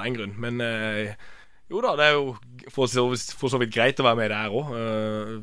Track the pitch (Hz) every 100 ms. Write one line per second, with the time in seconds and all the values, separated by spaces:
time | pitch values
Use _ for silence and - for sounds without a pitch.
0 | 113 120 101 104 120 120 117 113 110 107
1 | 104 104 - - - - - 196 240 147
2 | 151 147 135 120 - 123 - - 127 123
3 | 123 123 - - 135 127 117 110 123 139
4 | 131 113 107 107 107 110 147 117 113 110
5 | 107 107 107 110